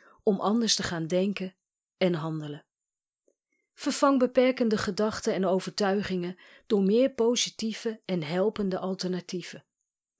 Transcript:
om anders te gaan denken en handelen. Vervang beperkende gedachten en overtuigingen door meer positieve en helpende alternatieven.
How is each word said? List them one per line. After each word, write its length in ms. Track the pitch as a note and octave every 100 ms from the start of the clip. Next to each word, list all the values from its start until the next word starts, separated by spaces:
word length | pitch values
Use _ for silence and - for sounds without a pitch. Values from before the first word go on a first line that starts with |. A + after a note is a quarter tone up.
| - -
om 160 | - F#3+
anders 360 | F#3+ A#3 A3 -
te 80 |
gaan 240 | - E3+ D#3+
denken 480 | F3+ G3+ F#3+ F#3 - _ _ _ -
en 160 | F#3
handelen. 520 | E3+ D#3+ D#3 D3+ D3 _ _ _ _ _ _ _ _ _ _ _
Vervang 460 | - D4 C4 C#4+ C4+
beperkende 580 | B3 B3+ B3+ B3+ A#3 G#3
gedachten 560 | - F3+ G#3+ - -
en 120 | F3 F#3
overtuigingen 920 | F#3+ F#3 - G3+ G3 F#3+ F#3 F3 F3+ - - -
door 160 | G#3
meer 260 | F#3+ A3+ C4+
positieve 920 | C4+ A#3 A#3+ - - A3 G#3 A#3 A3 -
en 180 | F3+
helpende 560 | D3 F3+ G#3 G#3+ G3 F#3
alternatieven. 880 | F#3 F#3+ F#3 F3+ - F3+ - - _ _ _ _ _ _